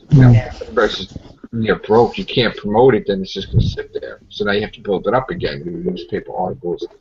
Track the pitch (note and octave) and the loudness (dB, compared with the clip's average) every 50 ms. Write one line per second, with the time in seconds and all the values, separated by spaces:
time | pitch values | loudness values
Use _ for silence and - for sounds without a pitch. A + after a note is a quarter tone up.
0 | _ - D3+ C3+ B2+ B2 A#2 A2+ - - - - - - A2+ A#2+ G#2 - - - | _ 4 6 8 8 8 8 6 2 0 -10 -14 -14 -4 0 0 0 0 0 -4
1 | F#2+ - - - - - - _ - - - A2+ A2 G#2 F2+ E2+ - - G#2+ A#2 | -10 -12 -14 -18 -20 -20 -20 _ -20 -10 -6 -4 0 0 0 -2 0 2 4 4
2 | A#2 G#2 - G2+ F#2 - - C3+ A#2 G2+ - - - G#2 G#2 A2 C3 C3+ A2+ G2+ | 4 4 0 -6 -10 -4 -2 0 0 0 -2 -4 -6 -2 2 4 6 6 4 4
3 | F#2 - G2 F#2+ F#2 - - G2 F2+ - - - - - - - G#4+ - - - | 0 -2 -4 -4 -4 -8 -8 -10 -10 0 0 0 2 2 -2 -6 -12 -10 -12 -12
4 | - - - - _ _ - - G#2 G2+ G2 G#2 G#2+ G2 - - - G2+ F#2+ F2 | -12 -12 -14 -16 _ _ -8 -6 -4 -2 -2 -2 -2 -6 -10 -14 -4 -4 -4 -2
5 | - G2+ A#2 C3 B2+ - E2+ F2 - D2 C#2 C#2 D#2 F2 E2+ E2 F2+ F#2 F2+ - | -2 0 0 0 -2 -2 -8 -6 -6 -6 -6 -6 -10 -10 -10 -6 -6 -6 -6 -6
6 | - - G#2+ F2 - - - F2 F#2 F#2 F#2+ - - F2 E2 - F2 - _ _ | -10 -8 -8 -8 -8 -8 -8 -6 -6 -6 -6 -8 -6 -8 -6 -6 -8 -14 _ _